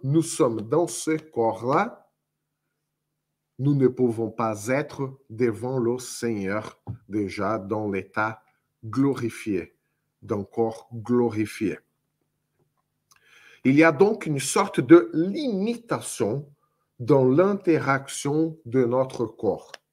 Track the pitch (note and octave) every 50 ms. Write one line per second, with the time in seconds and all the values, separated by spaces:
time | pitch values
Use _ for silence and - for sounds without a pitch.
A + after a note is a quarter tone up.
0 | - C3+ D3 E3 D#3+ - - - D3+ B2 A2+ G#2+ G2+ A2 C#3+ E3 F3 E3 - -
1 | - D#3 D#3 D3+ - - - A#2 A#2 A2+ A2 A2+ A#2 B2 D3 F3 G#3 A#3+ - -
2 | - _ _ _ _ _ _ _ _ _ _ _ _ _ _ _ _ _ _ _
3 | _ _ _ _ _ _ _ _ _ _ _ - C3 C#3+ D3 C#3 C3 B2+ B2+ -
4 | B2+ A#2 A2+ A2+ A2+ G#2 - - A2+ A2 G#2+ G2+ G2+ A#2+ C3 C#3+ D3 D3 - C#3+
5 | C#3 C3 C3 - _ - A2 G#2+ B2 A#2 G#2+ G2 A#2 B2+ C3+ C3 A2+ A#2 B2 B2+
6 | - - - - B2 A#2 A2 G2+ F#2+ F#2+ G2+ G#2+ A2 - - _ _ - - -
7 | _ - G2 G#2+ G2+ F#2 F#2 G#2 G2 G2 A2 G#2 G2 G2 A2 A2 G#2+ G#2 G2 F#2+
8 | F#2+ - - A2 G#2+ A2 A2+ - _ _ _ _ _ _ _ _ - A2 G#2 C3
9 | C#3 C#3 B2+ - A#2 A2 - - - A2 G2 F2 D#2 - _ _ _ _ _ _
10 | _ _ _ _ - G#2 A2+ G#2 G2 - - A#2+ A2+ A2+ A2 - - _ A#2+ A2+
11 | G#2 A#2 B2 A#2+ A#2+ A#2 G#2 G#2+ G#2+ G#2 - - A2+ F2+ D2+ - - _ _ _
12 | _ _ _ _ _ _ _ _ _ _ _ _ _ _ _ _ _ _ _ _
13 | _ _ _ _ _ _ _ - - - - _ - C3 C3+ D3 D#3+ E3 D#3 C3+
14 | G3 G#3 A3+ - - D#3+ D3 C3+ - - - G#3+ F#3+ G3+ - E3+ C3+ A#2 E3 F3
15 | E3+ - - D#3+ E3+ F#3+ G3+ E4 D4+ B3+ G#3 F#3 G3+ A#3 A#3 A#3 - - D3+ A#2+
16 | - - - - A#2 G2 A#2 C#3+ D3 - - _ _ _ _ _ _ _ _ -
17 | A#2+ A2 D3 C3+ C3 B2+ C3 D#3 F#3 G3+ G#3 G3 - F3 D#3+ C3+ C3 C#3 C3+ C3
18 | C3+ - - - - C#3+ D3 D#3 D#3+ D#3+ D#3+ - - A#2 A#2 C3 B2 A#2 B2 C3
19 | B2+ C3 - - A#2 A2 - - - G2 F2+ - - - - - _ _